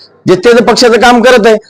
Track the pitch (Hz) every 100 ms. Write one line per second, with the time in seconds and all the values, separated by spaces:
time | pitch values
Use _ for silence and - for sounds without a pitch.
0 | _ _ - 180 240 233 220 226 233 226
1 | 240 247 240 254 226 214 _